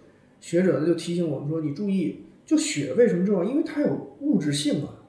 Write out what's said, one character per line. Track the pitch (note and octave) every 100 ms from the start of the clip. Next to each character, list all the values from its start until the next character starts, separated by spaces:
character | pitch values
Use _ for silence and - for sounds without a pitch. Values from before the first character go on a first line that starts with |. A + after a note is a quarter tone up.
| - _ _ _
学 | - E3+
者 | F#3 C#3
呢， | D#3+
就 | E3
提 | - F3
醒 | E3+
我 | C3
们 | C#3+
说， | D#3+
你 | D3+
注 | C#3+ G#3
意， | G3 D#3+ - - - -
就 | D4+
血 | - - C3 -
为 | A#3
什 | F3
么 | G3
重 | G3
要？ | F#3
因 | C#4+
为 |
它 | E4 D4
有 | C4+ D3+ - -
物 | C#4+ B3
质 | D3
性 | C#3+ D4 F#3+
啊。 | - -